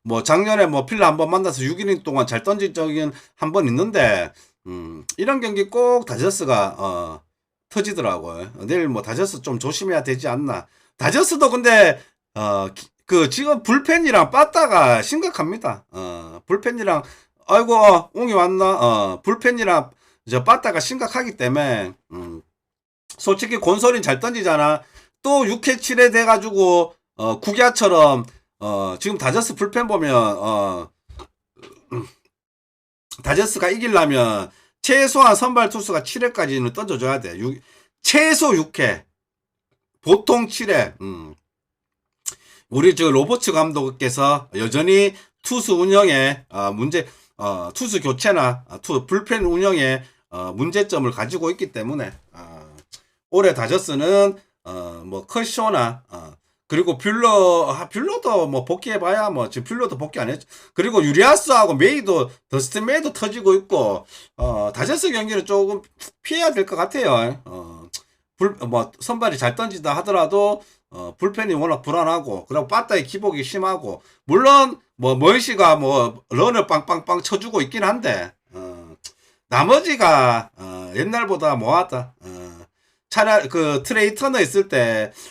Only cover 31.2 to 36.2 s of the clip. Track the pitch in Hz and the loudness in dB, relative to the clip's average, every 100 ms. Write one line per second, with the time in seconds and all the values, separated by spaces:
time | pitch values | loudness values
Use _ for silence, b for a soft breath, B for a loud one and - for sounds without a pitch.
31.2 | - _ _ _ - _ _ 120 107 _ | -20 _ _ _ -20 _ _ -12 -12 _
32.2 | _ _ _ _ _ _ _ _ _ - | _ _ _ _ _ _ _ _ _ -10
33.2 | - 156 214 202 185 220 233 190 151 135 | -2 0 0 -2 -2 -2 0 2 2 2
34.2 | 117 104 90 b b _ - 269 269 269 | 0 -2 -6 b b _ 2 2 4 4
35.2 | 247 202 254 240 214 220 196 160 - 240 | 4 2 2 0 0 -4 -6 -6 -6 -6